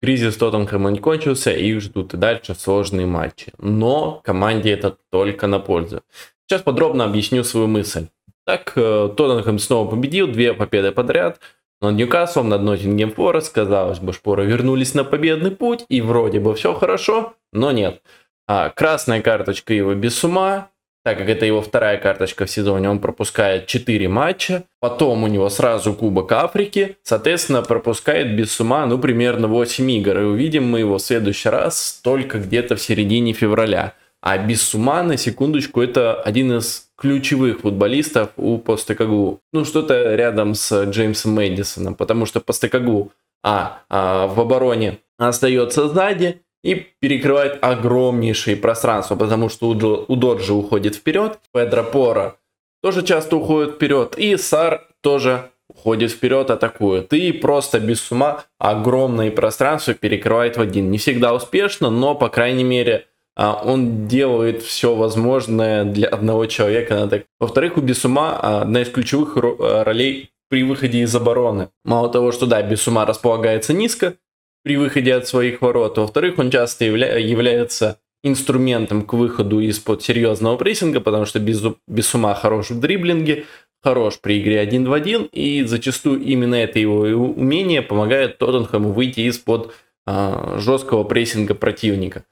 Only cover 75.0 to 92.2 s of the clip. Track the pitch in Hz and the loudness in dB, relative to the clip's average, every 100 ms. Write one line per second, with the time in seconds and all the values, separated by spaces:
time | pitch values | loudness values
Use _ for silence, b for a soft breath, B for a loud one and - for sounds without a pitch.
75 | 127 127 123 131 123 120 123 120 110 113 | 2 2 2 0 0 0 0 2 0 0
76 | 107 147 175 175 127 127 120 - 113 110 | 0 0 0 0 2 2 0 0 0 2
77 | 127 113 113 113 120 120 120 - 107 104 | 2 0 0 2 2 2 0 0 -2 -2
78 | _ _ 143 135 - 127 131 120 110 107 | _ _ -2 -2 0 0 2 0 0 -2
79 | 104 117 120 120 101 107 110 101 - 104 | -2 0 0 -2 -2 0 0 -2 -2 -4
80 | - 117 117 107 113 123 180 214 170 147 | 0 0 2 0 0 0 0 0 0 0
81 | 104 107 104 110 104 110 107 - _ 107 | 0 0 -2 -2 -2 0 -2 -6 _ -4
82 | - 123 107 101 113 107 98 120 139 196 | 0 0 0 0 0 0 -4 -4 -2 -2
83 | 175 170 160 147 B B B _ - 127 | 0 0 0 -2 B B B _ -2 0
84 | 110 - 101 104 101 107 104 123 127 143 | 0 -4 -2 0 2 0 0 0 0 0
85 | 151 226 - - 143 143 123 117 - - | 0 -2 -4 -4 -2 0 0 -2 -4 -2
86 | 156 135 - 131 120 120 113 113 110 104 | 0 0 0 0 2 0 0 0 2 2
87 | 107 113 123 - 127 151 190 160 127 104 | 2 2 0 0 0 0 0 0 0 0
88 | 107 131 131 - 120 127 110 107 104 101 | 2 2 0 -2 0 0 0 0 0 0
89 | 127 127 117 120 - 113 113 B B _ | -2 0 -2 -2 -2 -2 -2 B B _
90 | - 98 98 98 90 98 104 131 135 113 | -6 -2 -2 -2 -6 -4 0 0 2 0
91 | 101 117 117 107 104 104 - 104 110 98 | 2 0 0 -2 -2 0 -2 0 0 0
92 | 92 - | -4 -8